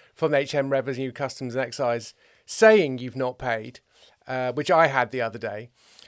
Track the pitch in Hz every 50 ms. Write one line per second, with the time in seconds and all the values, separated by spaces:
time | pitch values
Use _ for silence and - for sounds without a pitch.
0 | _ _ _ - 160 147 147 139 143 135 151 143 135 135 139 135 120 139 127 127
1 | 135 127 117 - 139 131 - - 135 123 117 131 127 123 - - 131 120 117 117
2 | 107 - - _ _ _ _ _ _ - - - 220 220 220 208 165 135 131 120
3 | 127 120 113 131 131 127 127 - 135 123 113 110 110 - - - _ _ _ _
4 | _ _ _ _ _ - 131 131 127 127 120 147 143 - 180 160 165 143 135 131
5 | 123 - 131 123 117 113 101 117 113 107 101 107 120 120 _ _ _ _ _ -
6 | -